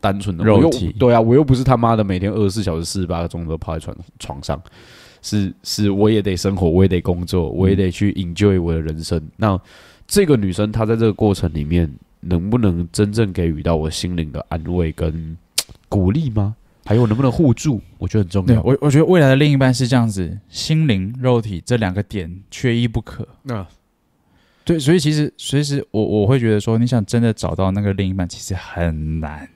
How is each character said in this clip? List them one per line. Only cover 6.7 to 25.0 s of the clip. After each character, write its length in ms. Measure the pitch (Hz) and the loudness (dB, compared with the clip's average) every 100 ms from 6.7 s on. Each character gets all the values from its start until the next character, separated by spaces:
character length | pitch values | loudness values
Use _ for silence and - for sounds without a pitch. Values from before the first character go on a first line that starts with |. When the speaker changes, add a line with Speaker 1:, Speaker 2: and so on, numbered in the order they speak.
| 85 | 4
Speaker 1:
也 60 | 95 | 4
得 120 | 90 | 2
工 240 | 85 87 | -2 -4
作， 240 | 87 92 78 | -2 -2 -2
我 200 | 78 92 | 0 2
也 80 | 95 | 2
得 120 | 92 | 0
去 200 | 87 101 | 0 -2
enjoy 460 | - 90 85 104 95 | -2 -6 0 2 2
我 120 | 85 | 0
的 80 | 82 | -2
人 200 | 78 78 | -4 -6
生。 120 | 80 85 | -4 -4
Speaker 2:
嗯。 120 | 78 - | -6 -4
Speaker 1:
那 240 | 107 92 - - - _ _ | -2 -2 -4 -20 -20 _ _
这 180 | 202 190 | 0 4
个 100 | 135 | 4
女 160 | 98 | 2
生 200 | 90 107 | -2 -2
她 120 | 107 | 0
在 120 | 110 113 | 0 2
这 100 | 113 | 2
个 60 | |
过 200 | 101 107 | 2 2
程 160 | 98 90 | 2 -2
里 100 | 76 | -2
面 240 | 73 87 82 67 _ _ | 0 0 0 -4 _ _
能 320 | - 87 95 | -4 -2 0
不 80 | 120 | 0
能 300 | 107 85 85 | 2 0 -4
真 220 | - 104 | -2 -2
正 200 | 104 110 | 0 -2
给 140 | 90 85 | 0 -2
予 160 | 78 | -2
到 140 | 76 82 | -2 -2
我 120 | 78 | -2
心 280 | - 92 87 | -6 -6 -4
灵 160 | 78 | -6
的 120 | 69 - | -8 -8
安 120 | 85 | -8
慰 260 | 80 90 82 | -4 -2 -2
跟 460 | 78 85 80 80 82 _ - - - _ | -2 -4 -4 -8 -12 _ -10 -10 -14 _
鼓 220 | 104 92 | 0 2
励 180 | 120 156 | 0 -2
吗？ 260 | 107 101 110 _ _ | -2 -4 -6 _ _
还 140 | - 110 | 0 2
有 100 | 120 | 2
能 100 | 107 | 2
不 60 | |
能 80 | 135 | 0
互 240 | 117 156 | 2 2
助？ 260 | 113 - 107 - - | 2 0 -4 -6 -10
我 100 | 95 | -4
觉 100 | 110 | -2
得 60 | |
很 40 | 92 | 0
重 140 | 98 92 | 0 2
要。 120 | 117 | 2
Speaker 2:
对， 120 | - | 4
我， 40 | 135 | 2
我 100 | 147 | 4
觉 80 | 139 | 4
得 60 | |
未 160 | 156 180 | 4 6
来 80 | 139 | 6
的 80 | 131 | 6
另 160 | 151 | 4
一 40 | 139 | 4
半 160 | 131 | 2
是 140 | 123 127 | 2 2
这 80 | |
样 140 | 147 117 | 2 2
子， 280 | 98 85 92 - | -2 -6 -8 -14
心 400 | - - 156 156 | -12 -2 0 2
灵、 260 | 98 92 123 | 0 -2 -4
肉 200 | 127 120 | 0 0
体 220 | 110 90 | 0 -8
这 120 | - 123 | -2 -2
两 180 | 104 | 0
个 80 | 90 | -4
点 400 | 101 107 82 90 - | -6 -6 -8 -12 -16
缺 240 | - 127 | -6 -2
一 140 | 117 120 | 0 -2
不 120 | 117 | -4
可。 280 | - - 110 _ | -10 -14 -14 _
Speaker 1:
那 220 | 139 113 90 _ _ _ _ _ _ _ _ _ | -10 -10 -10 _ _ _ _ _ _ _ _ _
Speaker 2:
对， 120 | - 165 | -2 -2
所 140 | 135 | 2
以 60 | |
其 140 | 175 | 2